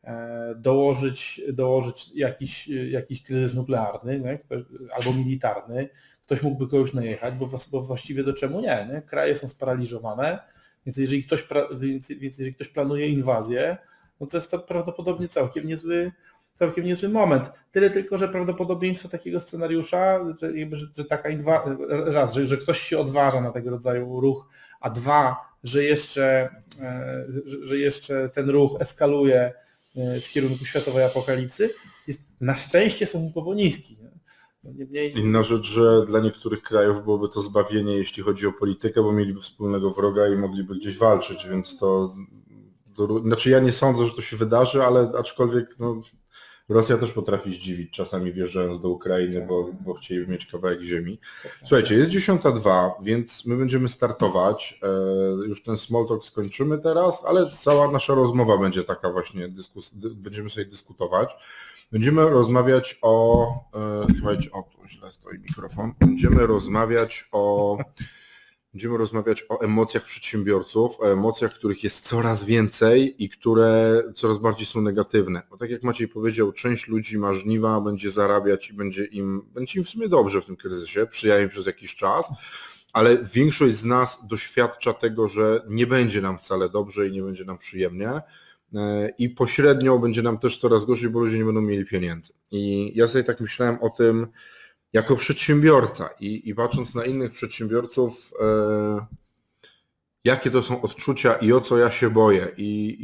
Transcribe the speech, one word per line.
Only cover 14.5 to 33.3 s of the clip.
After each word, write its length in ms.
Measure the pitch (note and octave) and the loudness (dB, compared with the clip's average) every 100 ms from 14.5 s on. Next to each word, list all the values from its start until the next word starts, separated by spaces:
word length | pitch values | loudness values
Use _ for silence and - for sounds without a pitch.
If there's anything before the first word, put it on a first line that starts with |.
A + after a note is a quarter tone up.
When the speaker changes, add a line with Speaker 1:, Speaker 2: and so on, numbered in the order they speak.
Speaker 1:
to 80 | F3 | -8
prawdopodobnie 680 | F3 F3 E3+ E3+ F3 E3+ F3 | -6 -6 -6 -6 -6 -6 -4
całkiem 400 | - B2+ D#3 D#3 | -2 -4 -4 -8
niezły, 440 | D#3+ E3 E3+ F3+ - _ _ _ - | -8 -4 -4 -4 -8 _ _ _ -2
całkiem 300 | E3+ E3+ F3 | -2 0 -4
niezły 240 | F3+ G3+ | -2 0
moment. 340 | A3 G3 C3+ B2+ - _ | 2 4 4 0 -10 _
Tyle 180 | F#3+ G3 | 2 4
tylko, 280 | G3 F#3+ F#3+ | 2 -2 -2
że 120 | F#3 | -2
prawdopodobieństwo 800 | F#3 F3 F3 F3+ F3 F3+ F3+ F3+ | -2 -4 -2 -4 -2 -4 -4 -8
takiego 300 | E3+ F3 F3 | -12 -8 -8
scenariusza, 800 | - E3 E3 E3 D#3+ F3+ F#3+ F#3+ F3 D#3+ | -8 -8 -4 -2 -2 0 2 2 -2 -6
że 160 | D#3+ D#3 | -8 -6
jakby, 200 | D#3 D3+ | -8 -8
że, 80 | D3 - | -10 -12
że 80 | D3 | -6
taka 240 | D3 D3+ | -4 -4
inwa-, 480 | D3+ D3 D#3+ D3 C3+ C#3+ | -4 0 0 0 -6 -4
raz, 440 | D3 D#3+ D3 B2+ | -4 0 0 0
że, 120 | A#2+ C3+ | 0 -2
że 120 | C3+ | -2
ktoś 220 | - - | -2 -4
się 180 | - D#3+ | -2 -2
odważa 440 | C#3 C#3 C#3 C3 | 0 2 2 2
na 100 | B2 | -2
tego 180 | A#2+ A#2+ | -6 -6
rodzaju 520 | A#2+ B2 B2 B2 B2+ | -6 -4 -4 -4 0
ruch, 280 | C3+ C3+ - _ - _ | 0 0 -6 _ -20 _
a 100 | B2 | -8
dwa, 460 | A2+ B2+ D3 C3 B2+ - _ | -6 2 4 4 0 -8 _
że 200 | B2 C3+ | -4 0
jeszcze, 680 | D3 D3 - C#3+ C3+ C3 B2+ - - - | 2 0 -2 0 2 2 0 -6 -20 -14
e, 440 | C3 B2+ C3 C3 C3 C3 C#3 | -12 -10 -10 -10 -10 -10 -10
że, 200 | C#3+ C#3 | -12 -6
że 120 | C#3 | -2
jeszcze 520 | C#3+ C#3 - C3+ C3 | 0 -2 -4 -4 -4
ten 200 | C#3+ C#3 | -2 2
ruch 320 | C#3+ C#3 C#3 | 4 4 2
eskaluje, 720 | B2+ - D3 C#3+ C#3 B2+ B2 B2 _ _ _ C3 | -6 0 2 4 4 4 2 -4 _ _ _ -8
e, 260 | B2 B2 | -6 -6
w 80 | B2+ | -6
kierunku 360 | D3 C3 C3 C3 | -2 -2 -2 -6
światowej 380 | D3 C#3+ C3 | -6 -2 2
apokalipsy, 680 | C3 C3 B2 C3 B2+ - A3 - - - - | 2 0 -2 -2 -4 -2 -2 -2 -16 -16 -12
jest 140 | C#3 _ _ | -12 _ _
na 140 | B2 C3+ | -4 -2
szczęście 500 | - F3 G#3+ - G#3 | 2 4 4 2 -4
stosunkowo 480 | E3+ D#3+ | -4 -6